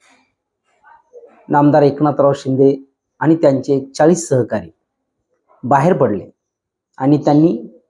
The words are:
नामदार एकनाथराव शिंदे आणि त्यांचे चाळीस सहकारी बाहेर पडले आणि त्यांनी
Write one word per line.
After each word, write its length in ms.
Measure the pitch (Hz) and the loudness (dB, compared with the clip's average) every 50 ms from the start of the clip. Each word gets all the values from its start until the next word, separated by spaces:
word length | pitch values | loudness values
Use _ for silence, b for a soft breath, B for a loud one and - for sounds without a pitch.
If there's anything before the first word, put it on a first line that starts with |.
| _ _ _ _ _ _ _ _ _ _ _ _ _ _ _ _ _ - - _ _ _ _ - - - _ _ _ - | _ _ _ _ _ _ _ _ _ _ _ _ _ _ _ _ _ -20 -20 _ _ _ _ -20 -20 -20 _ _ _ -2
नामदार 320 | 147 143 143 147 143 151 | 0 2 2 4 4 4
एकनाथराव 520 | 143 139 135 - 151 147 139 - 143 139 143 | 2 2 0 0 -2 -2 0 0 0 0 0
शिंदे 400 | - - 139 131 131 139 135 139 135 - _ _ _ _ _ _ _ | -2 -6 -6 0 2 2 2 2 -2 -8 _ _ _ _ _ _ _
आणि 160 | 135 156 165 | 0 0 0
त्यांचे 500 | 160 160 143 135 131 123 - 139 135 131 | 2 2 0 0 0 -2 -2 -4 -4 -4
चाळीस 420 | - - - 151 160 180 170 - | -8 -4 0 2 2 2 0 -2
सहकारी 420 | - 143 127 113 107 113 104 87 80 _ _ _ _ _ _ _ _ _ _ _ _ _ _ _ _ _ _ - | -4 -2 -2 -2 -4 -6 -8 -8 -10 _ _ _ _ _ _ _ _ _ _ _ _ _ _ _ _ _ _ -4
बाहेर 340 | 120 139 139 139 180 196 | 0 0 2 2 0 2
पडले 320 | 151 143 107 104 92 - - _ _ _ _ _ _ _ _ _ _ _ _ _ | 2 0 -2 -2 -6 -10 -16 _ _ _ _ _ _ _ _ _ _ _ _ _
आणि 200 | - 131 139 147 | -6 -2 0 0
त्यांनी 600 | 143 147 156 143 151 156 170 208 240 233 - - _ _ | 0 0 0 2 2 2 2 0 -4 -10 -16 -20 _ _